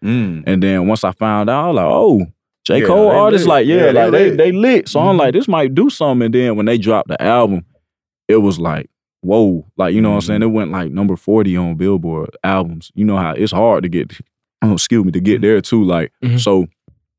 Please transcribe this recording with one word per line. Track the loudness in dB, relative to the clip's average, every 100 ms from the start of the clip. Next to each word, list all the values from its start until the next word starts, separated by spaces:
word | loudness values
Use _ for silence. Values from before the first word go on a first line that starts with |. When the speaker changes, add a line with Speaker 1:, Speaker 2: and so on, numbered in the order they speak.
Speaker 1:
Mm. | -4 -2 -4 -6 -2
Speaker 2:
And | 0
then | 0 0 0
once | -2 -4
I |
found | -4 -2 -2 -2
out, | -2
I | -2
was | 0
like, | 0
"Oh, | 2 4 2 -2 _ _ _ -2
J. | 0
Speaker 1:
Yeah, | 2
Speaker 2:
Cole | 4 4
Speaker 1:
they | 4
Speaker 2:
artist." | 2 2 2
Speaker 1:
lit. |
Speaker 2:
Like, | 2 2
yeah, | 2
Speaker 1:
Yeah, | 4
they | 4
Speaker 2:
like, | 2
they, | 4 2
Speaker 1:
lit. | 2
Speaker 2:
they | 2
lit. | 2 2 2 0
So | 0
I'm | 2
Speaker 1:
Mm-hmm. | 2
Speaker 2:
like, | 2 0
"This | 0
might | 0 0
do | 0 0
something." | 0 -2 0 0
And | 0
then | 0 0
when | 0
they | 0
dropped | 0 -2 -2
the | -4
album, | 0 2 2 -2 -8 _ _ _ _ _ 0
it | 2
was | 2 -2
like, | -4 -6 -10 _ _ _
whoa. | -2 2 2 0 -6 -4
Like, | -2
you | 0
know | 0
what | 0
I'm |
saying? | -2 -2
Speaker 1:
Mm-hmm. | -2
Speaker 2:
It |
went, | -2 -4
like, | -6 -6
number | -4 -4 -2
forty | 0 0 0 -2
on | -4 -2
Billboard | -2 -2 -4 -8 -10 -8
albums. | -4 -4 -4 -10 -12
You | -4 -2
know | -2
how | -4
it's | -4 -4
hard | 0 2 0
to | -2
get, | -4 -6 -12 -20 _ _ _
oh, | -2
excuse | -2 0 0 0
me, |
to | 0
get | 0 0
Speaker 3:
Mm-hmm. |
Speaker 2:
there | 2 0
too. | 0 0
Like, | 0 -2 -4 _
Speaker 3:
Mm-hmm. | -2 -2
Speaker 2:
so, | 0 0 -2 _ _ _ _